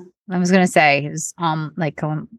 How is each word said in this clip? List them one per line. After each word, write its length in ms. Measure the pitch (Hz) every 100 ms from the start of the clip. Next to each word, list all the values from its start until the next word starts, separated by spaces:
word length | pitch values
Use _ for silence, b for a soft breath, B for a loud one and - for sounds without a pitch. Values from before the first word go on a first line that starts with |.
| - _ -
I 80 | 180
was 120 | 180
gonna 160 | 190 180
say 380 | 175 151 143
it 60 | 147
was, 240 | 156 - -
um, 360 | 170 156 151 -
like, 200 | 156 -
come, 320 | 151 156 -